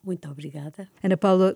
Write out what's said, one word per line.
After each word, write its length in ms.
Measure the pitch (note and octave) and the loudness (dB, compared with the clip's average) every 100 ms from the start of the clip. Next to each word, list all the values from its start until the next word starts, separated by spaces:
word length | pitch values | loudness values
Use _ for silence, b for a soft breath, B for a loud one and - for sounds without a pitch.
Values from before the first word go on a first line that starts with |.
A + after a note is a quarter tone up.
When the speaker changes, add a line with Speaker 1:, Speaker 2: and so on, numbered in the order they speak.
Speaker 1:
Muito 280 | F#3+ F3 D3 | -10 -10 -10
obrigada. 580 | C#3+ D3 C#3+ D3 - F#3+ _ | -14 -14 -12 -14 -14 -20 _
Speaker 2:
Ana 120 | G3 | 0
Paula, 400 | F#3 G3+ F#3+ F#3+ | 2 4 4 4